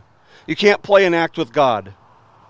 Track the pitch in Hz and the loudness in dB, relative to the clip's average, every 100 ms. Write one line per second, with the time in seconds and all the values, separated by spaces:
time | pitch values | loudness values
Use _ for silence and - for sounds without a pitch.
0 | _ _ _ _ - 160 202 202 - 196 | _ _ _ _ -12 -2 0 0 2 2
1 | 190 170 165 - 156 147 135 107 95 95 | 2 0 -4 -6 -6 0 0 -2 -8 -20
2 | _ _ _ _ | _ _ _ _